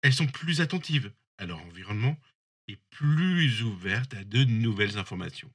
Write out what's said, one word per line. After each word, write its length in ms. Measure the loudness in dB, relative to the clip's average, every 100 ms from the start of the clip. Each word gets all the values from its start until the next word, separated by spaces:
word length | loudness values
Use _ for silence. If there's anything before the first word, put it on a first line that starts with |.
Elles 120 | 4
sont 140 | 4 2
plus 320 | -2 -2 0
attentives 520 | 0 0 -2 -2 -2 -12 _ _
à 80 | -10
leur 140 | -10
environnement 560 | -12 -18 -8 0 0 -2 _ _ _ _ -18
et 80 | -18 _
plus 720 | -2 2 4 4 4 2 2
ouvertes 520 | -2 -4 -2 -2 -2
à 80 | -8
de 220 | -2 4
nouvelles 520 | 4 4 2 2 0 -2
informations. 560 | -6 -6 -8 -10 -18